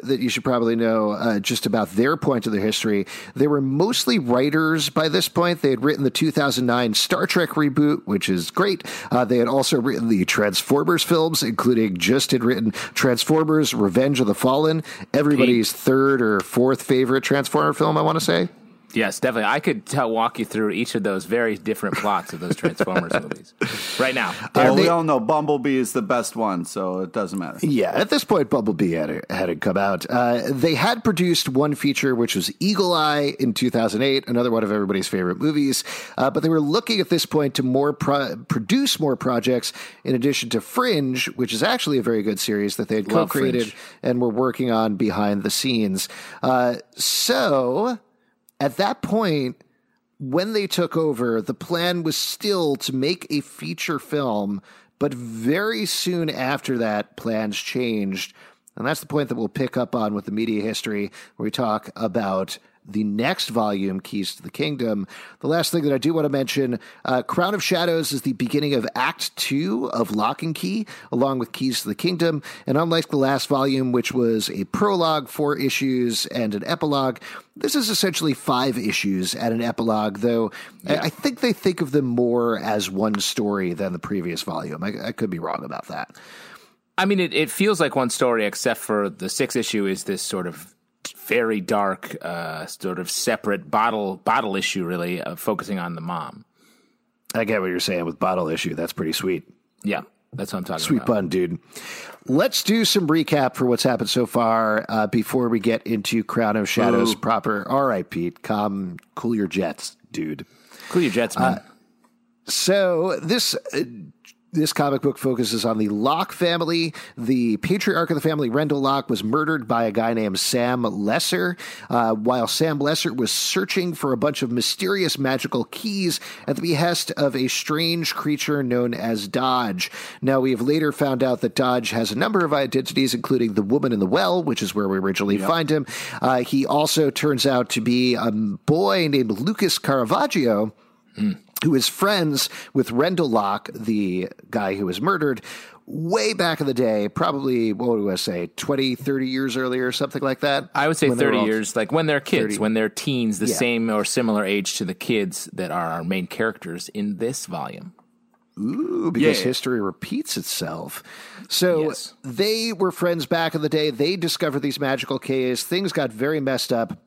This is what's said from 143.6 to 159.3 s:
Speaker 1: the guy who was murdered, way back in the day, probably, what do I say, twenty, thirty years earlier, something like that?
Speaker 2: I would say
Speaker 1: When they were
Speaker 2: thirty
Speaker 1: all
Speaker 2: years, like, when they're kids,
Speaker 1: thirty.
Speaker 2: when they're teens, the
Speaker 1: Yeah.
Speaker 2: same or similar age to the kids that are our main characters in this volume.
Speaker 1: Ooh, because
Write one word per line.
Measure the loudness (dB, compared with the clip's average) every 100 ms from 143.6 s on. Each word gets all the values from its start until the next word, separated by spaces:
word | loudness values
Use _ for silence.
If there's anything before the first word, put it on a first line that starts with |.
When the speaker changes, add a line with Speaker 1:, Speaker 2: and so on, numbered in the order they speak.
| -4
Speaker 1:
the | -8 -2 0 0 -2 -4 -10 -6
guy | -4 -2
who | -2 -2
was | -2
murdered, | 0 0 0 -2 -8 -16 -18 -20 -12
way | -8 -2 0 0
back | 0 0 0
in | 0
the |
day, | 2 2 2 0
probably, | 0 0 0 0 2 2
what | 0 0 0
do | 0
I | -2
say, | -2 -4 -6 -6
twenty, | -2 0 0
thirty | -2 -2 -2 -2
years | -2 -2 -2
earlier, | -2 0 -2
something | -2 -4 -2
like | -4 0
that? | 0 0 -2
Speaker 2:
I | 0 0
would | 2
say | 2
Speaker 1:
When | 4
they |
were | 4
Speaker 2:
thirty | 4
Speaker 1:
all | 2
Speaker 2:
years, | 0 0 -2
like, | 0
when | 2 2
they're | 0
kids, | 0 0
Speaker 1:
thirty. | 0 0
Speaker 2:
when | 0
they're | 2 0
teens, | -2 -2 0 0 0
the | 0
Speaker 1:
Yeah. |
Speaker 2:
same | 2 0 2 0
or | 0
similar | 0 0 2 2
age | 2 0 -2 -4
to |
the | -4
kids | -4 -2 0 0 -4 -10
that | -8 -4
are | -4 -4
our | -4
main | -2 -2 -4
characters | -2 -4 -4 -10 -10 -10
in | -6 -6 -4
this | -4 -6 -8
volume. | -8 -8 -10 -16 -20 _ _ _ _ _ -6
Speaker 1:
Ooh, | -4 -4 -4 -2 -2
because | 2 2